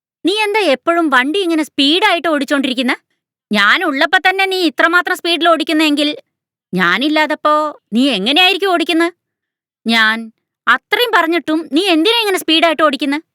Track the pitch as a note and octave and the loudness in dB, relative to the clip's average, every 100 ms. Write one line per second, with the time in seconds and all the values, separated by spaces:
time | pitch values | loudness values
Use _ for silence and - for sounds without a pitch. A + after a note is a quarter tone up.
0 | _ _ D4+ G#4+ G#4 G#4 F#4 C4 - E4+ | _ _ -4 -2 -2 0 0 0 0 0
1 | E4 C4 C4 F#4+ F4 E4 D4+ - C#4 E4+ | 2 0 0 -2 -2 -2 -2 0 0 2
2 | G#4 E4+ E4+ D4+ C#4 C#4 C4+ B3+ B3 E4+ | 2 0 0 -2 -2 -2 -2 -2 -4 -4
3 | _ _ _ _ - G#3 G3+ C4+ F4+ C4+ | _ _ _ _ -4 0 2 2 0 -2
4 | E4 F#4 F#4+ F#4+ F#4+ F#4 E4+ - E4 F4 | 0 2 0 0 -2 0 -2 0 0 2
5 | F4+ F4+ F4 E4+ E4+ D#4+ D#4+ D#4 D#4 D4 | -2 -4 -2 0 2 0 0 0 0 0
6 | D4 D4 _ _ _ _ - F3+ F3 F#3+ | -2 -4 _ _ _ _ -8 0 0 2
7 | D4 D#4 D4+ D4+ D4+ D4+ D4+ - - A3 | 0 0 0 0 0 0 -2 -8 -6 0
8 | C#4 G#3+ G3+ D4 F#4 F#4+ G4 E4+ E4+ E4 | 0 0 0 2 2 2 0 0 0 0
9 | E4+ - _ _ _ _ _ _ A3 A#3 | -2 -4 _ _ _ _ _ _ -2 2
10 | A3 A3+ A3+ _ _ _ - B3 - G#4+ | 2 -2 -8 _ _ _ -2 -2 0 -2
11 | A#4+ G4 D#4+ E4+ C#4 D#4 E4 C#4+ G4 D#4+ | 0 0 0 -2 -2 -4 -2 -2 0 2
12 | F4 A#4 G#4 F#4 - D#4+ E4 D#4 D#4 C4+ | 2 0 0 -2 0 2 2 2 0 0
13 | D4 C#4+ - | -4 -4 -8